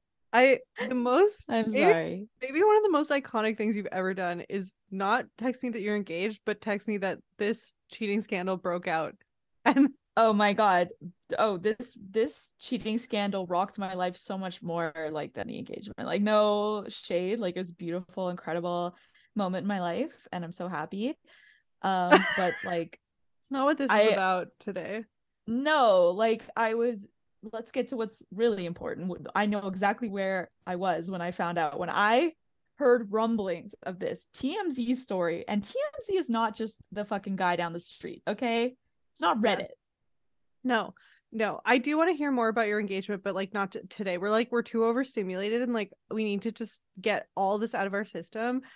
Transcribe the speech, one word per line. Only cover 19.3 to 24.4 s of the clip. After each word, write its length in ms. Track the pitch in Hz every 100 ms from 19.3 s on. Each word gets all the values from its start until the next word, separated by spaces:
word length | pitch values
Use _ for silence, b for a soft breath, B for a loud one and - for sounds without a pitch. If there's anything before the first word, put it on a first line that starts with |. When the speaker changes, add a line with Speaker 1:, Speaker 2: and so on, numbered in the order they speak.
Speaker 2:
moment 300 | - 190 185
in 40 | 196
my 120 | 202
life, 480 | 175 180 302 - -
and 140 | 180
I'm 80 | 170
so 160 | 175 175
happy. 460 | 165 156 196 233 311 _ b b b _ _
Um, 420 | 190 190 180 190 185
Speaker 1:
<laughs> 60 | -
Speaker 2:
but, 160 | 180 - 190
like, 340 | 170 165 - _ _ _ _
Speaker 1:
It's 100 | -
not 140 | 269
what 140 | 277 302
this 80 | 277
is 40 | 208
Speaker 2:
I 40 | 214
Speaker 1:
about 360 | 196 190 185